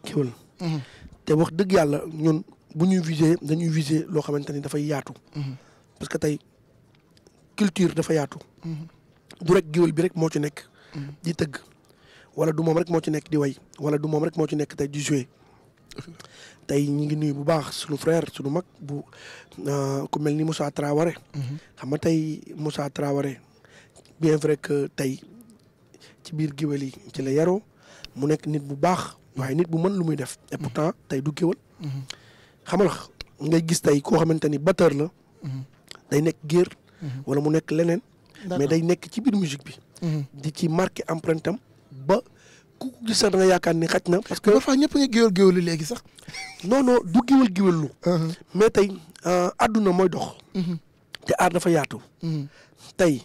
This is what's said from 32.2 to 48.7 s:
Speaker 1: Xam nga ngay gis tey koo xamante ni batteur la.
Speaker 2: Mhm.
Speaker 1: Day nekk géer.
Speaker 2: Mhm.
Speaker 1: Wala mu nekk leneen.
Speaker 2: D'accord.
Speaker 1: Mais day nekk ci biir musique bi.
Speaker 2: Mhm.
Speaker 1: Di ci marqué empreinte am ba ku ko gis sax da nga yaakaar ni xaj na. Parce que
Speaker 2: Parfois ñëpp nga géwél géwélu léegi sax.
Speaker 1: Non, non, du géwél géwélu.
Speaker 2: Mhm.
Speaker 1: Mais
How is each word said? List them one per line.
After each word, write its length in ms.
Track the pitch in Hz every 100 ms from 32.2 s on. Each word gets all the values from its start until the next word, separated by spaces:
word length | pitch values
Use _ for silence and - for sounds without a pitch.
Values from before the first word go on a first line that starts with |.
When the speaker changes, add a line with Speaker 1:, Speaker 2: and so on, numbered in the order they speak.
| - - _ _
Speaker 1:
Xam 160 | - 175
nga 100 | 190 - - _ - _
ngay 200 | 147 165 160
gis 140 | 170
tey 180 | 170 147
koo 160 | - 160
xamante 300 | 165 160 151
ni 80 | 147
batteur 360 | 156 190 170
la. 160 | 143 160 - _ _
Speaker 2:
Mhm. 220 | 147 131 131 _ _ - _
Speaker 1:
Day 120 | 143
nekk 140 | 160 - 151
géer. 220 | 170 180 - _ _
Speaker 2:
Mhm. 200 | 151 131 135
Speaker 1:
Wala 140 | 139
mu 80 | 151
nekk 200 | 156 -
leneen. 300 | 156 170 175 - _ _ -
Speaker 2:
D'accord. 140 | 202 180
Speaker 1:
Mais 80 | 143
day 120 | 160
nekk 300 | 165 175 -
ci 100 | -
biir 160 | 233 202
musique 280 | 175 139
bi. 120 | - - _ -
Speaker 2:
Mhm. 240 | 170 156 139
Speaker 1:
Di 200 | 139 147
ci 140 | 147 165
marqué 340 | 165 185 - -
empreinte 420 | 165 170 160 156
am 100 | 208 - _ _
ba 320 | 135 135 202 - _ - - _ _
ku 120 | 262
ko 60 | - 226
gis 80 | 214
sax 120 | 202
da 80 | 190
nga 80 | 185
yaakaar 280 | 180 -
ni 120 | 165 165
xaj 220 | 190 -
na. 120 | 175
Parce 200 | - -
que 100 | -
Speaker 2:
Parfois 240 | 240 285 269
ñëpp 180 | 294 285
nga 100 | 277
géwél 200 | 226 226
géwélu 260 | 180 196 180
léegi 240 | 170 165
sax. 180 | 156 240 - - - - - -
Speaker 1:
Non, 180 | 175 262
non, 160 | 254 247
du 160 | 180 185 247
géwél 220 | 269 247
géwélu. 340 | 180 190 170 143 - 175
Speaker 2:
Mhm. 260 | 175 160 170 -
Speaker 1:
Mais 160 | 180 220